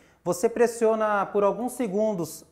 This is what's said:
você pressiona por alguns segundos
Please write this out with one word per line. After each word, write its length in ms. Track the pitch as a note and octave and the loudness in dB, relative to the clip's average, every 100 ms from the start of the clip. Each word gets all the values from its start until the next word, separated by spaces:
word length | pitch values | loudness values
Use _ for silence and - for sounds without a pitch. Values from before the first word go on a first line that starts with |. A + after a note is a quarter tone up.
| _ _ | _ _
você 240 | E3+ F3 A3+ | -4 0 0
pressiona 760 | A3+ A#3 A3+ A3 A3 G#3+ G#3 F#3+ | 2 2 2 2 2 2 0 0
por 180 | G#3 | 2
alguns 280 | G3+ F#3 A#3+ | 2 0 -6
segundos 720 | A#3+ A#3 G3 A3 G3 D3+ - - | -4 -2 0 -2 -2 -6 -10 -4